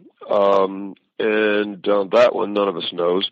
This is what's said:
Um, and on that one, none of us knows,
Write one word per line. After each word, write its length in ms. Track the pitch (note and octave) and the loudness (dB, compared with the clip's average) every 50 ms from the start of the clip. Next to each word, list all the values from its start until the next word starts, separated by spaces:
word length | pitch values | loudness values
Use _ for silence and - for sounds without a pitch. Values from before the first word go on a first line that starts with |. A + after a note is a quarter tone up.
| - - _ - - - | -20 -20 _ -14 -6 -2
Um, 680 | G#2+ G#2 G2+ G2 G2 G2 F#2+ F#2+ G2 G2 G2+ G2 F#2 - _ _ _ - | 0 2 2 4 4 2 2 0 -4 -8 -12 -12 -14 -18 _ _ _ -4
and 640 | - A2 G#2+ G#2+ G#2+ G#2 G#2 G#2 G#2 G#2 G2+ F2+ - | -2 -2 0 0 0 0 0 0 -2 -4 -6 -6 -2
on 220 | G2+ G#2 G2+ G2 F#2 G2+ | 0 0 0 0 2 4
that 200 | A#2 B2 - - | 4 4 4 2
one, 200 | G2+ G2 G2+ G#2 | 0 -4 -2 -2
none 140 | G2+ G2+ | 0 0
of 100 | G2 F2 | 0 -2
us 140 | E2+ E2+ - F2+ | -4 -6 -8 -6
knows, 360 | F2 E2+ F2 F2+ F#2+ G2 - | -2 0 0 0 0 -2 -4